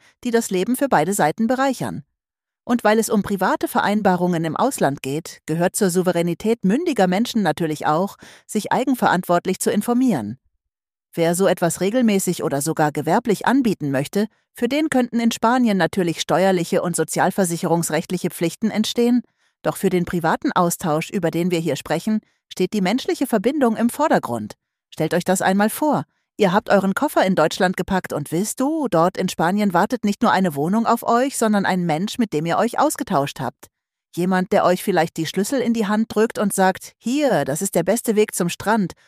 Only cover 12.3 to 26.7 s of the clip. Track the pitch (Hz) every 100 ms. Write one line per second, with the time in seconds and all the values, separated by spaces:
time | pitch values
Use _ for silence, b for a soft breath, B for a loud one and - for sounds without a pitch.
12.3 | 175 156 139 151 156 151 147 151 196 240
13.3 | 190 - 262 240 175 147 135 143 202 208
14.3 | _ _ - 240 285 320 254 247 233 233
15.3 | - 226 254 240 196 165 - 175 160 -
16.3 | 156 190 185 165 185 175 165 160 - 156
17.3 | - 180 170 175 170 160 - - 180 175
18.3 | - 170 - 220 196 214 - 240 247 -
19.3 | _ _ _ - 156 190 180 175 175 165
20.3 | 214 302 - 175 - 180 151 165 208 170
21.3 | 165 175 170 165 135 - 160 214 214 -
22.3 | _ _ - 185 214 185 247 - 339 269
23.3 | 226 233 302 247 220 233 - 311 220 -
24.3 | 117 107 - _ _ _ - 160 170 175
25.3 | 185 175 196 214 - 302 233 - _ _
26.3 | - 196 196 -